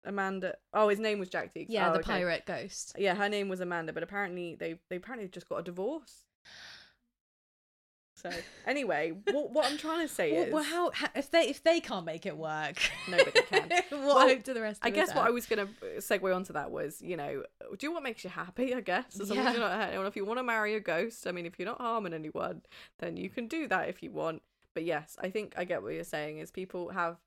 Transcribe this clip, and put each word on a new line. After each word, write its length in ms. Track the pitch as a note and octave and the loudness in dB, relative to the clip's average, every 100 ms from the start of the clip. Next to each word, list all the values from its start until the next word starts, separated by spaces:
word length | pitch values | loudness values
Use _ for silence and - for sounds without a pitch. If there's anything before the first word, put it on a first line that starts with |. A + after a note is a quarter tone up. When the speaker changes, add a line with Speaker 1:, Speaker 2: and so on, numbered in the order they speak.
| - | -4
Speaker 1:
Amanda. 500 | G3+ F#3+ F#3+ F#3 - _ | -2 -2 -2 -4 -6 _
Oh, 160 | G#3 G#3+ | 4 6
his 100 | G3+ | 6
name 180 | A3 G#3 | 2 0
was 120 | F#3 | -2
Jack 240 | F3 - | -4 -6
Teagues. 160 | D#3+ D#3 | -10 -2
Speaker 2:
Yeah, 160 | A3 F3 | 2 4
Speaker 1:
Oh, 40 | |
Speaker 2:
the 60 | E3 | 4
Speaker 1:
okay. 120 | E3 | 2
Speaker 2:
pirate 340 | G3 F3+ E3 - | 0 2 0 -2
ghost. 480 | D#3 F#3+ - - - | -6 -6 -10 -10 0
Speaker 1:
Yeah, 180 | G3 F#3 | 2 4
her 140 | G3+ | 2
name 180 | G#3 G3 | 0 -2
was 140 | F#3 | -2
Amanda, 320 | F3+ E3+ E3 | -2 -2 -4
but 100 | E3 | -6
apparently 500 | E3+ G3+ G3 F3+ F3 | -6 -4 -4 -4 -8
they, 220 | D#3 E3 E3 _ | -6 -6 -8 _
they 80 | F3+ | -10
apparently 320 | F#3 B3 F#3+ | -8 -10 -10
just 180 | F3+ - | -12 -8
got 120 | - | -6
a 40 | |
divorce. 640 | F3+ F3 G3+ D#4+ B3 - _ _ - - - - - _ _ _ _ _ _ _ _ _ _ _ _ - | -6 -4 -4 -4 -10 -20 _ _ -20 -20 -18 -18 -20 _ _ _ _ _ _ _ _ _ _ _ _ -14
So 140 | F3 E3+ - - - | -10 -10 -10 -10 -2
anyway, 440 | C#4 A#3 D3+ D#3+ F3 | 0 2 2 0 0
Speaker 2:
<laughs> 100 | D4 | 0
Speaker 1:
what, 200 | C#4+ C4 | 2 2
what 140 | C4 C#4 | 2 2
I'm 60 | D4 | 0
trying 300 | D#4 E4 D#4+ | -2 -2 -2
to 60 | |
say 200 | - E3+ | 0 2
Speaker 2:
Well, 100 | D#4 | 4
Speaker 1:
is 100 | F4 | 4
Speaker 2:
well, 100 | D#4 | 2
how, 280 | D4 E4+ F4 | 0 0 0
how, 160 | - C#4+ - | 0 -4 -4
if 160 | C#4+ | 2
they, 120 | E4+ C4 | 4 4
if 140 | C#4 | 2
they 160 | E4 E4+ | 4 4
can't 260 | - G3+ E3 | 2 -6 -6
make 200 | E3 G3 | -6 -6
it 120 | D3+ | -6
work, 400 | D#3+ D#3 D3+ E3+ - - - | -4 -4 -4 -2 -2 -2 2
Speaker 1:
Nobody 220 | F3 - - | 6 8 6
can. 260 | - F#4+ - | 6 2 4
Speaker 2:
<laughs> 200 | F4 F4+ | 2 2
what 20 | |
Speaker 1:
Well, 360 | C#4+ C#4 C4+ C4 | 0 6 10 10
Speaker 2:
hope 160 | C4 | 8
do 100 | C4 | 2
the 80 | B3 | -4
rest 200 | A3 G#3 | -4 0
of 40 | A#3 | 0
Speaker 1:
I 40 | |
Speaker 2:
us 60 | D4+ | 2
Speaker 1:
guess 120 | F4+ | 2
what 80 | C4+ | 4
Speaker 2:
have? 40 | A3+ | 4
Speaker 1:
I 20 | |
was 140 | A#3+ - | 4 2
gonna 220 | G#3+ G3+ A3 F#2+ D#2+ | 0 0 -6 -8 -8
segue 380 | - G3+ F#3 F#3 | 0 2 4 0
onto 180 | F#3+ | 0
that 160 | D3+ A#2+ | -4 -4
was, 300 | D3+ D3+ D#3 | -4 -6 -6
you 160 | - E3+ | -6 -4
know, 260 | C#3+ C#3 - _ - G3+ | -4 -6 -8 _ -12 -6
do 140 | D4 | -4
what 120 | E4+ | -4
makes 200 | C#4 A3 | -4 -6
you 60 | F#3 | -10
happy, 440 | F3 F3 G#3 B3+ | -8 -8 -2 0
I 80 | B3+ | 0
guess. 380 | G3 F3+ B3 G3+ | 0 0 0 -8
As 100 | G3+ | -2
long 100 | G#3+ | 2
as 60 | B3+ | 2
Speaker 2:
Yeah. 60 | |
Speaker 1:
you're 80 | A#3 | 2
not 100 | G#3 | 0
hurting 160 | F#3+ G3 | 0 0
anyone, 180 | F#3+ F#3+ | -2 -2
if 80 | G#3 | -2
you 100 | G3 | -4
wanna 180 | A#3+ | -2
marry 320 | B3+ A3+ G#3 G#3+ | 0 0 2 0
a 40 | |
ghost, 480 | G3+ E3 A3+ - F#3+ | 0 0 0 -4 -6
I 40 | |
mean, 140 | F3+ E3+ | -4 -6
if 120 | - | -6
you're 80 | F#3 | -6
not 120 | B3+ | -4
harming 320 | A#3 A3+ F#3+ | -2 0 -2
anyone, 480 | D#3+ D#3 - - - _ - - - | -4 -6 -4 -4 -4 _ -20 -20 -8
then 180 | F3 E3+ | -6 -6
you 120 | F#3+ | -6
can 180 | - A#3 | -6 -4
do 200 | D#4+ C4 | -4 0
that 220 | F#3 D#3+ | 0 0
if 140 | F3+ | -6
you 80 | - | -8
want. 300 | D#3 D#3 D#3+ _ _ _ | -4 -4 -4 _ _ _
But 100 | - | -6
yes, 320 | E3 D3+ D#3 - | -2 -2 -4 -8
I 80 | F#3 | -4
think 240 | G#3+ G#3 - | -4 -6 -6
I 60 | F3+ | -2
get 160 | D#3+ | -2
what 100 | G2+ | -2
you're 100 | D#3+ | -6
saying, 360 | E3+ D#3 D3+ D#3 | -6 -6 -6 -8
is 120 | D#3+ | -10
people 380 | - F#3 F#3 E3+ | -10 -8 -6 -6
have 280 | F#3 E3+ E3+ | -2 -2 -2